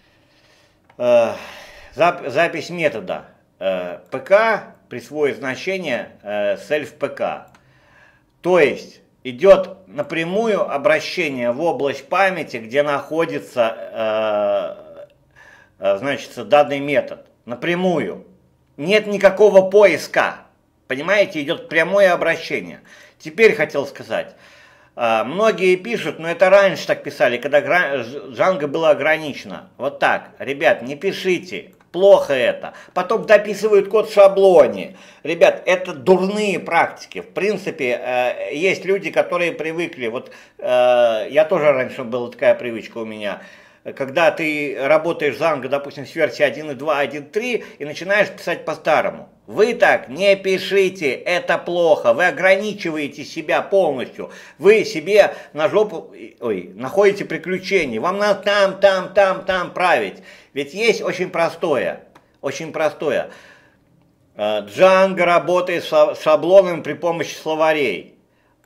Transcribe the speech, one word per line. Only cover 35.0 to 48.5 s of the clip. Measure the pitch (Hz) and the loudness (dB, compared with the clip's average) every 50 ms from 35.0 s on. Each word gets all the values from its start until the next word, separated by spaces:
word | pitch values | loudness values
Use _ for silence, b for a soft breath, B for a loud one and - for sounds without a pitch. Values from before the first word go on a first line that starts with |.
| B B B B B | B B B B B
Ребят, | 143 170 170 190 160 143 - - | -6 2 4 4 4 4 2 0
это | - 185 180 185 185 165 | 0 0 0 0 -8 -10
дурные | 139 120 180 190 180 185 190 208 214 214 202 180 147 | -6 2 4 4 4 4 -2 -2 -2 -2 -2 -2 -4
практики. | - - 165 165 139 - - - - - - 92 87 | -4 -2 2 2 2 0 -2 -10 -20 -14 -14 -14 -14
В | - - | -10 -8
принципе, | 151 180 208 202 190 - 175 - - 139 123 120 - | -4 -2 -2 -2 -4 -6 -8 -6 -4 -4 -4 -2 -4
э, | - 120 127 123 127 123 - - - 98 123 | -4 -4 -2 0 0 -2 -2 -4 -8 -8 -6
есть | 147 175 190 165 - 180 | -2 0 0 0 -2 -2
люди, | 175 196 202 156 160 | -2 -2 -2 -2 -4
которые | - 160 143 - 180 175 175 165 - | 0 0 0 0 0 -2 -2 -2 -4
привыкли. | - 151 160 160 170 170 - - 127 123 110 | -4 -6 -6 -6 -6 -6 -8 -8 -8 -8 -6
Вот, | 113 127 - - B B B B B - | -6 -8 -12 -12 B B B B B -10
э, | - 127 123 123 123 123 123 120 120 117 113 110 101 - | -4 0 2 4 4 6 6 6 4 4 2 0 -4 -2
я | 127 147 156 | 2 2 2
тоже | 156 196 165 147 151 135 | 2 2 2 4 4 4
раньше, | 131 127 117 - - 127 | 2 0 -4 -6 -10 -10
была | 113 120 123 120 117 | -6 -6 -6 -6 -6
такая | 120 - 139 123 117 | -6 0 4 4 4
привычка | 117 - 120 113 107 98 - - 117 | 2 0 -8 -8 -8 -10 -12 -12 -12
у | 113 | -12
меня. | 110 107 107 104 101 92 92 B B B B B B B B B 113 110 | -10 -10 -8 -8 -8 -8 -8 B B B B B B B B B -14 -8
Когда | - 139 131 127 175 165 156 | -8 -8 -4 0 2 2 2
ты | 151 - 165 156 151 151 147 139 104 110 | 2 2 -4 -4 -4 -4 -4 -6 -6 -4
работаешь | 135 139 156 156 156 170 160 165 156 143 120 | 0 2 2 2 2 0 -4 -2 -2 -4 -2
Django, | 107 151 165 156 135 120 131 | 0 0 0 0 -2 -4 -4
допустим, | 139 139 143 143 - 147 131 | -4 -4 -6 -8 -14 -14 -16
с | - - | -12 -2
версии | 160 156 131 - - 147 | -2 -2 -2 0 0 0
один | 135 - 147 151 151 | 0 0 -4 -10 -10
и | 139 | -10
два, | 120 135 160 147 139 | -8 -4 -2 -2 0
один | 143 127 131 151 139 | -2 -4 -4 -10 -12
и | |
три, | 143 - 214 240 254 240 196 B B B B | -8 -8 -6 -4 -4 -6 -6 B B B B
и | 143 | -12
начинаешь | 147 143 - 170 185 202 208 190 - | -12 -10 -10 -4 -2 0 0 0 0
писать | - - - 180 | -2 -10 -6 -6